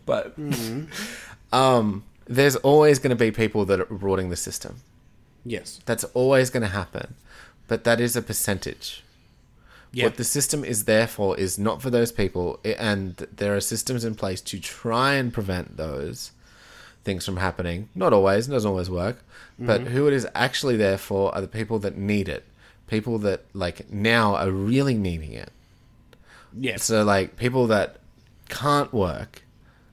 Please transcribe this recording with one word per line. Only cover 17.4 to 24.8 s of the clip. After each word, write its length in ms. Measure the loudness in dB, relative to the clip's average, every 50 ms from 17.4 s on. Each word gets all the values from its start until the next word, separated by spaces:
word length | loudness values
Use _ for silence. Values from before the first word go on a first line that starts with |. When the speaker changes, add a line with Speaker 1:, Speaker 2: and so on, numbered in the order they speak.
| -2 -2 -2 -4 -4 -4 -4 -6 -8 -10 -4
Speaker 1:
Not 180 | -2 2 4
always, 360 | 6 6 6 6 4 2 2 0
it 20 |
doesn't 180 | -2 0 0 0
always 220 | 0 -2 -4 -4
work, 280 | -4 -2 -2 -4 -4 -6 -12 _ -20 -20 -20 -20 _
but 260 | -4 0 2 2 2
Speaker 2:
Mm-hmm. 80 | 0 0
Speaker 1:
who 160 | 0 2 4 4
it 40 |
is 140 | 2 2 0 -2 -2
actually 420 | 0 0 0 0 -2 0 0 2
there 220 | 2 2 2 2 0
for 340 | -2 -2 0 0 0 0
are 80 | 0 -2
the 60 | -6
people 320 | -6 -6 -8 -4 -4 -4 -4
that 180 | -4 -4 -6
need 320 | -4 -2 0 0 0 0 -2
it. 140 | -4 -8 -10 _ _ _ -20 -20 -20 _ _ -4
People 300 | -4 -2 -2 -2 -2 -2
that, 240 | 0 -2 -2 -4 -6 _ -8
like, 340 | -4 -4 -4 -4 -8 -12 -10
now 460 | -4 0 2 4 4 4 4 4 2
are 160 | 2 0 0
really 440 | 0 0 0 2 2 2